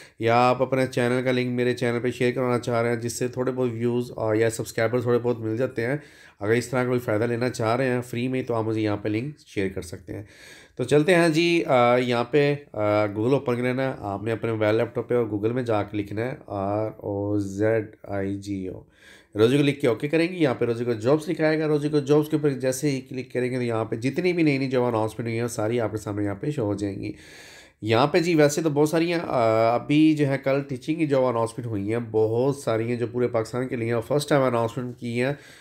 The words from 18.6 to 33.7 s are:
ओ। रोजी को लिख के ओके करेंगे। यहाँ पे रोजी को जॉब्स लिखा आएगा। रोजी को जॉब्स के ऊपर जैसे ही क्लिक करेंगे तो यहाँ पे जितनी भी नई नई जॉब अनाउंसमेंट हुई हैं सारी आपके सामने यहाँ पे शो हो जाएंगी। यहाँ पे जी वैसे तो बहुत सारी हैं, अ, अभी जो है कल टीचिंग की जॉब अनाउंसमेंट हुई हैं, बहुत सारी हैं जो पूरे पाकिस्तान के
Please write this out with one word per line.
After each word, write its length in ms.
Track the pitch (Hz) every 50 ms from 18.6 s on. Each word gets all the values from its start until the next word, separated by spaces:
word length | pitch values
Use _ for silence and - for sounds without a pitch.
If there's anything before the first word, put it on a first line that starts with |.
| 92
ओ। 160 | 92 - 113 - _ _ _ - - - - _ _ -
रोजी 220 | 101 110 120 135
को 60 | 143 143
लिख 160 | 143 135 139
के 60 | 147
ओके 200 | 123 110 - 147
करेंगे। 300 | 147 165 160 170 175 190
यहाँ 180 | 170 156 131 117
पे 100 | - 156
रोजी 200 | 120 117 117 123
को 80 | 120 117
जॉब्स 340 | 104 107 123 151 156 156
लिखा 200 | 185 160 160 156
आएगा। 180 | 156 156 156 156
रोजी 240 | 151 151 143 147 147
को 100 | 151 147
जॉब्स 300 | 131 135 147 151 151 151
के 80 | 160
ऊपर 120 | 147 147 147
जैसे 400 | 135 123 127 131 127 - 156 147
ही 100 | 135 131
क्लिक 340 | 131 - 127 131 127 - -
करेंगे 240 | 123 123 123 131
तो 60 | 127 123
यहाँ 220 | 117 113 110 110
पे 120 | 107 -
जितनी 360 | 113 113 135 131 175 175 180 175
भी 100 | 175 160
नई 140 | 151 139
नई 100 | 131 139
जॉब 200 | 131 131 123 123
अनाउंसमेंट 400 | 123 117 107 110 110 - - 117
हुई 100 | 117 113
हैं 100 | 113 120
सारी 300 | 117 - 117 107 110 120
आपके 200 | 120 110 101 107
सामने 260 | 104 - 110 101 104 104
यहाँ 120 | 101 101
पे 160 | 98 - 147
शो 140 | 147 139 110
हो 100 | 104 101
जाएंगी। 400 | 98 104 101 98 107 107 107 - - - - - - - - - - - - _ _ 104
यहाँ 240 | 110 113 117 139
पे 120 | 147 170 180
जी 160 | 160 180 170
वैसे 260 | 151 147 143 147 180
तो 80 | 160 160
बहुत 200 | 139 147 156 151
सारी 220 | 170 165 165 175
हैं, 80 | 170 165
अ, 560 | - - - 127 113 113 110 110 113 113 120
अभी 380 | 117 92 - 147 151 156 156 156
जो 120 | 147 147
है 120 | 135 139
कल 240 | 135 - 135 135 143
टीचिंग 360 | 139 - 135 123 - 156 156
की 100 | 170 160
जॉब 220 | 147 139 131 127 127
अनाउंसमेंट 420 | 117 117 113 110 - 135 120 117
हुई 160 | 113 98 98
हैं, 240 | 104 113 120 120 110
बहुत 520 | 110 110 110 107 113 117 127 143 139 139 -
सारी 260 | 120 113 110 113 117
हैं 80 | 123
जो 100 | 117 120
पूरे 200 | 107 120 120 123
पाकिस्तान 400 | 117 117 113 110 - - 123 131
के 80 | 127